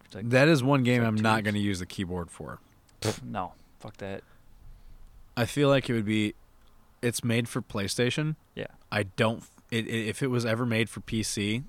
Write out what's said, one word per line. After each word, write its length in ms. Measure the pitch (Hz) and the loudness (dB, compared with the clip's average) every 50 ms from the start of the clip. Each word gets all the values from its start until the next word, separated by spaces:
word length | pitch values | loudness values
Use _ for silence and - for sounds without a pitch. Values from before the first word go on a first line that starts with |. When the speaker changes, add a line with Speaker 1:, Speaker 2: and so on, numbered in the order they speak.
| - | -20
Speaker 1:
It's 80 | - - | -18 -12
like, 160 | 98 107 117 | -8 -2 2
Speaker 2:
That 180 | 123 127 143 160 | 4 6 6 6
is 140 | 170 135 120 | 6 4 4
one 200 | 135 143 135 127 | 4 4 4 4
game 200 | 120 123 123 117 | 4 4 4 4
Speaker 1:
it's 20 | |
like 40 | 113 | 2
Speaker 2:
I'm 80 | 107 | 2
Speaker 1:
two 60 | 107 110 | 2 4
Speaker 2:
not 140 | 110 110 110 | 4 2 2
Speaker 1:
weeks. 60 | 101 | 2
Speaker 2:
gonna 120 | 107 104 104 | 0 0 0
use 200 | 101 101 98 90 | 0 0 0 -2
the 80 | 90 | -4
keyboard 440 | - - - 98 87 90 90 85 82 | -8 -6 -6 -6 -4 -4 -6 -6 -8
for. 280 | - - 78 69 - - - _ _ _ _ _ _ - | -10 -14 -14 -14 -14 -14 -18 _ _ _ _ _ _ -8
Speaker 1:
Pfft, 220 | - 110 107 - 123 | -4 -4 -4 -4 -8
no, 300 | 120 117 101 90 87 - - - - - - | -10 -6 -6 -6 -8 -8 -16 -20 -20 -20 -20
fuck 160 | - 113 - - | -18 -18 -14 -12
that. 240 | 104 98 98 - - _ - - - - - - - - - - - - - - - - - - - - - | -10 -10 -10 -10 -12 _ -20 -20 -20 -20 -20 -20 -20 -20 -20 -20 -20 -20 -20 -20 -20 -20 -20 -20 -20 -10 -4
Speaker 2:
I 80 | - 117 | -2 -2
feel 220 | - - 143 147 139 | -2 0 2 4 6
like 200 | 139 135 - - | 6 4 4 2
it 40 | 123 | 0
would 100 | 113 107 | 0 0
be, 280 | 101 107 107 104 104 - - - - _ - - - - - - _ _ _ - | 2 2 2 2 0 -2 -6 -16 -20 _ -20 -20 -20 -20 -20 -20 _ _ _ -2
it's 200 | 120 113 - - | -2 -2 -2 0
made 260 | 120 113 117 120 - | 0 0 0 0 -2
for 140 | - 127 - | -4 -6 -6
PlayStation. 720 | - - 107 98 95 - - 123 123 - - 151 156 156 - _ _ - | -6 -4 -4 -4 -2 0 0 0 2 2 0 -2 -2 -4 -6 _ _ -12
Speaker 1:
Yeah. 120 | - - - - - - - | -10 -10 -10 -12 -18 -12 -6
Speaker 2:
I 140 | - 107 101 | -2 -2 -2
don't, 400 | 95 - - 117 110 117 90 - - _ _ - - | -2 0 2 2 2 2 -2 -8 -16 _ _ -10 -4
it, 160 | 123 113 110 | -4 -4 -2
it, 220 | - 117 113 107 110 | -2 -2 -4 -2 -2
if 140 | - - 143 | -4 -2 -2
it 40 | 131 | 0
was 160 | 123 120 117 | 0 0 0
ever 220 | 120 110 117 127 | 0 0 0 0
made 240 | 120 113 110 117 104 | 0 2 0 0 0
for 100 | - 107 | -4 -10
P 220 | - - - 113 104 | -10 -6 -4 -2 -2
C, 400 | - - 110 101 104 107 123 139 | -2 -2 -2 -2 -2 -2 -2 -4